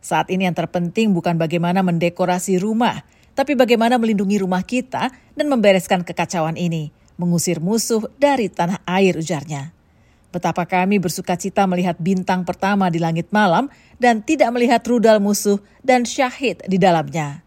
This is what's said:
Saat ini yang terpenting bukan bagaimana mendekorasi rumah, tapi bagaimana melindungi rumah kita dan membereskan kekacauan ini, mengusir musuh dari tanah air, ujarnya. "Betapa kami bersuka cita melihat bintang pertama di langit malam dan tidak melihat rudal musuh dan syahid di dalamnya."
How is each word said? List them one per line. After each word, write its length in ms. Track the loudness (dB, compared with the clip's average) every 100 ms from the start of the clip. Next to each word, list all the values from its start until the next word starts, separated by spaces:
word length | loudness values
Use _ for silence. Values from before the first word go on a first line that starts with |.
Saat 240 | -2 -2 -2
ini 160 | -2
yang 80 | -2
terpenting 640 | -2 -4 -4 -4 0 2 2
bukan 240 | 0 -2
bagaimana 400 | -2 -2 0 0
mendekorasi 800 | 0 0 -2 0 -2 -2 0 0
rumah, 400 | 0 0 0 -2 -12 _ _
tapi 260 | -4 -2 2
bagaimana 400 | 4 4 2 2
melindungi 460 | 2 0 0 0
rumah 180 | 0 -2
kita 480 | -2 -4 -4 -6 -6 -8 _
dan 140 | -6 -2
membereskan 560 | 2 4 4 2 -4
kekacauan 560 | -4 -6 -4 -2 -4 -2
ini, 320 | -4 -4 -8 _ _ -6
mengusir 400 | -2 0 0 -2
musuh 480 | -2 -2 0 -2 -4 _
dari 320 | 0 2 -2
tanah 320 | -2 -4 -4
air, 320 | -2 2 2 0
ujarnya. 560 | -4 -6 -6 -10 -10 _ _ _ _ _ _
"Betapa 320 | -4 -4 -2 -2
kami 340 | 0 2 0
bersuka 380 | 0 -6 -4 -4
cita 260 | -2 0
melihat 320 | 0 2 -2 -2
bintang 480 | -2 -2 0 -4
pertama 460 | -4 -4 -2 0 0
di 100 | 0
langit 300 | -2 -2 -2
malam 380 | 0 2 2 0 -8 _ 0
dan 240 | 2 2
tidak 300 | 0 0 2
melihat 300 | 2 2 2
rudal 380 | 2 2 6 6
musuh 400 | 4 0 0 -2 -4 _
dan 240 | 2 2
syahid 560 | 2 -2 -2 -2 -4 -4 -2
di 80 | 4
dalamnya." 640 | 4 4 0 -6 -6 -10